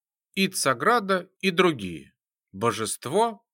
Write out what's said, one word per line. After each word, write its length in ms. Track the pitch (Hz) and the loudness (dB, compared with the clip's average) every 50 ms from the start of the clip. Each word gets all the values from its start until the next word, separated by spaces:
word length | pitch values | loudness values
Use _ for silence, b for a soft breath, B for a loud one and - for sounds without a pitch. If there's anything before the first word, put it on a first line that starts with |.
| _ _ _ _ _ _ _ | _ _ _ _ _ _ _
Ид 220 | 196 190 190 190 | -2 -2 0 0
Саграда 760 | - - 139 131 117 139 202 240 240 196 190 196 180 180 - _ _ | -2 0 0 0 2 2 2 2 2 2 0 -2 -2 -2 -8 _ _
и 100 | - 196 | -2 0
другие. 640 | 175 170 180 175 156 117 98 90 82 73 69 - _ _ _ _ _ _ _ _ | 2 4 2 2 2 -2 -6 -8 -10 -12 -14 -18 _ _ _ _ _ _ _ _
Божество 920 | - 95 110 117 104 107 113 104 - - - 123 151 202 226 233 214 202 _ _ | -8 -2 -2 -2 0 -2 -4 -6 -6 -8 -8 -2 0 2 2 0 -2 -8 _ _